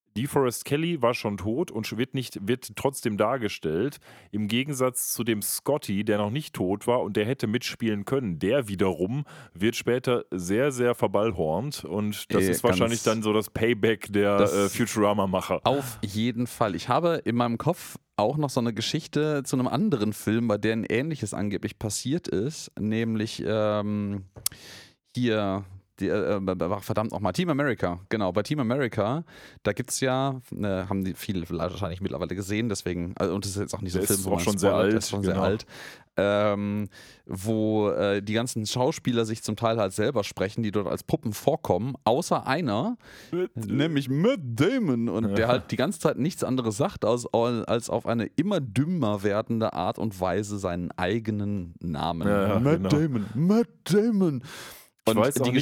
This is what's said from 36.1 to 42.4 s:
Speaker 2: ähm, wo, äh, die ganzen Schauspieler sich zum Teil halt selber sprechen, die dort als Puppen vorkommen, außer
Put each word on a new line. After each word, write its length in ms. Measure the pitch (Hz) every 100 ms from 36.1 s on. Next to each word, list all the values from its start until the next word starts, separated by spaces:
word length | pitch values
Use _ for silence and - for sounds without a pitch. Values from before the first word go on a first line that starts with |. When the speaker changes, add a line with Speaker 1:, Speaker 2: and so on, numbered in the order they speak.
| -
Speaker 2:
ähm, 720 | 101 104 104 101 101 104 101 - - - -
wo, 640 | 95 101 110 110 107 104
äh, 300 | 71 101 101
die 120 | 104
ganzen 320 | 110 127 117 107
Schauspieler 580 | 123 127 - - 117
sich 180 | 113 113
zum 140 | - 110
Teil 220 | 113 113
halt 160 | 98
selber 320 | 98 107 127 101
sprechen, 380 | - 98 113
die 80 | 107
dort 160 | 101 95
als 160 | -
Puppen 280 | - - 117
vorkommen, 640 | 104 - - - 90 123 131
außer 420 | - 131 175 156